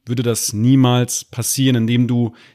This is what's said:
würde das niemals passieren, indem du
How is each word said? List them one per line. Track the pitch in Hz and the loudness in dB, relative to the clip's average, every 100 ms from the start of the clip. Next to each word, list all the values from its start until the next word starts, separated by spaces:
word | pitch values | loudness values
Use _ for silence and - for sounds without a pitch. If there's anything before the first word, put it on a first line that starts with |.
| - | -8
würde | 120 | -4
das | 120 110 - | -4 -4 -4
niemals | 104 120 135 123 123 123 - | 0 2 4 4 2 -2 -6
passieren, | - - 110 - 131 120 | -10 -8 -6 -2 0 0
indem | 113 120 120 | 0 0 0
du | 120 117 - - | 0 -2 -6 -20